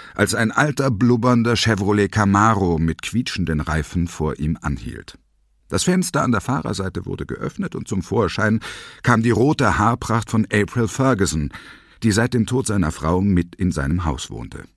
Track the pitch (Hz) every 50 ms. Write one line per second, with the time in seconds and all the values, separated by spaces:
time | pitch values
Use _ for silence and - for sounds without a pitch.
0 | - - - - 104 101 107 107 113 110 - - 139 151 143 - 135 135 120 92
1 | 127 120 120 123 110 127 123 117 113 117 120 107 - 113 113 95 101 98 104 104
2 | 101 95 - 107 107 101 98 98 104 113 110 101 98 87 85 80 82 82 80 -
3 | - - - 110 135 - - - 90 78 80 73 73 - 78 78 76 - - 90
4 | 85 85 - - 78 76 67 - 73 78 80 - - 78 71 65 - 60 58 53
5 | 50 - - - _ _ _ _ _ _ _ _ _ - - 95 - - 180 185
6 | 180 - - 143 151 - 120 101 - - 127 147 - - 107 95 95 92 90 -
7 | 90 90 90 92 - - - - - - - - 98 - - - - - 110 95
8 | 85 - 98 110 107 85 - - 107 107 110 110 - - - - - - - -
9 | - - 120 113 113 120 113 101 120 143 156 - 131 107 87 76 107 110 117 -
10 | - - 110 117 110 - - 110 107 - - 104 101 - - 123 117 104 - -
11 | 131 135 127 95 98 82 76 78 73 69 - - - - - - _ _ _ -
12 | - 113 101 107 117 123 - 123 107 - 117 135 - - 104 101 87 78 - -
13 | 67 78 87 92 95 101 95 90 87 - - - 95 90 80 73 69 69 80 90
14 | 87 78 67 58 - - 52 57 58 53 50 - 50 - _